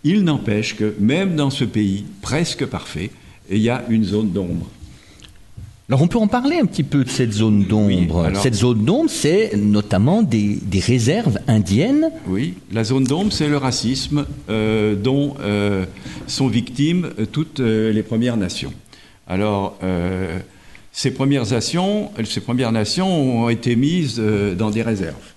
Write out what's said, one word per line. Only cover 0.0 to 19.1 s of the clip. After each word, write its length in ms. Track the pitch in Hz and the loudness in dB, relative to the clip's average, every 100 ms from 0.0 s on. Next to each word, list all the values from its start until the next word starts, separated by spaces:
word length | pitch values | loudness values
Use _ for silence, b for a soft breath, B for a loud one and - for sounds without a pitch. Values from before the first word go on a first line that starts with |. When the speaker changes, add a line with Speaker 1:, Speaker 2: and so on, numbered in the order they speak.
Speaker 1:
Il 180 | 143 202 | 2 2
n'empêche 540 | 180 143 - 107 107 - | 2 0 0 -2 -2 -2
que 180 | 107 104 | -4 0
même 340 | 104 156 196 | 0 2 0
dans 160 | 160 139 | 0 -2
ce 140 | - | 0
pays 400 | 135 113 104 98 127 - | -2 0 0 -2 -6 -12
presque 420 | - 143 170 - | -6 -2 -2 -4
parfait, 460 | 127 143 - 78 101 B B B - | -6 -6 -10 -8 -10 B B B -4
il 80 | 101 | 0
y 100 | 113 | 2
a 160 | 123 117 | 0 0
une 140 | 113 | 0
zone 260 | 101 104 107 | 2 0 -2
d'ombre. 400 | 90 87 87 82 - B B B B B - - - - - - | -2 -4 -6 -8 -14 B B B B B -20 -20 -20 -20 -20 -2
Speaker 2:
Alors 140 | 135 | 2
on 40 | 170 | 2
peut 120 | 240 | 2
en 100 | 214 | 2
parler 280 | 240 262 339 | 2 2 2
un 100 | 226 | 0
petit 180 | - | 0
peu 180 | 139 143 | 0 0
de 60 | 127 | 0
cette 240 | - 123 | 0 0
zone 300 | 104 110 104 | 2 4 4
Speaker 1:
Oui, 40 | 95 | 4
Speaker 2:
d'ombre. 540 | 107 104 92 85 82 | 2 4 4 2 2
Speaker 1:
alors 200 | 82 95 | 2 2
Speaker 2:
Cette 140 | 127 | 0
zone 300 | 104 123 120 | 2 2 2
d'ombre, 260 | 110 233 330 | 2 2 2
c'est 460 | - 143 180 220 104 | 0 2 2 2 2
notamment 680 | 104 104 101 95 117 202 | 2 2 2 2 4 4
des, 380 | 196 110 104 104 | 2 2 2 -2
des 160 | - 98 | 0 0
réserves 640 | 87 127 113 190 214 101 - | 2 2 4 2 0 0 2
indiennes. 640 | 110 98 98 196 285 320 320 - | 2 4 2 4 4 2 -2 -4
Speaker 1:
Oui, 260 | 95 151 180 - | -2 -4 -8 -8
la 120 | 104 | -4
zone 200 | 110 131 | 0 0
d'ombre, 280 | 127 151 208 | 2 2 0
c'est 160 | - 151 | 0 0
le 80 | 147 | 0
racisme, 680 | 131 117 - 131 - 147 143 - - | 0 -2 -2 -2 -2 -2 -2 -8 -6
euh, 460 | 110 110 110 107 | -2 0 2 2
dont, 400 | 101 113 139 143 139 | 0 0 2 0 -2
euh, 440 | 101 104 101 98 92 B B B - | -2 0 0 0 -4 B B B -10
sont 180 | - 135 | -2 0
victimes, 600 | 110 - 123 151 175 165 - | 0 -2 0 0 0 -2 -4
euh, 80 | 110 | -4
toutes, 320 | 143 151 - | -4 -6 -2
euh, 340 | 120 110 110 | 0 2 2
les 120 | 107 | 0
Premières 320 | 104 113 123 117 | 0 -2 0 0
Nations. 360 | 92 - 69 85 - B B | -4 -6 -10 -12 -20 B B